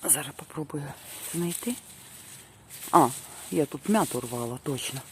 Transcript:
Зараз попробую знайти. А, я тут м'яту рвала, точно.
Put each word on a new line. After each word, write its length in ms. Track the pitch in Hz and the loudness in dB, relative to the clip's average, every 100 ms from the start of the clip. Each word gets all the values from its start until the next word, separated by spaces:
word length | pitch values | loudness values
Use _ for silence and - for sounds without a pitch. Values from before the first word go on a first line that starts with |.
Зараз 300 | 170 151 143 143 | 4 2 2 -10
попробую 480 | - - 151 151 143 139 - - - | -10 -6 -4 -4 -6 -10 -12 -10 -6
знайти. 420 | 170 170 175 - 247 - - - - - - - - - - - | 0 0 0 -4 -4 -8 -18 -16 -18 -18 -18 -20 -20 -16 -12 6
А, 180 | 175 131 127 - - - | 8 8 4 -10 -14 -2
я 140 | 180 143 | 2 2
тут 240 | 143 - | 0 2
м'яту 300 | 214 170 123 | 4 4 0
рвала, 400 | 120 120 117 127 | -2 -2 -2 -4
точно. 380 | - 131 - 135 - | -4 -4 -4 -6 -10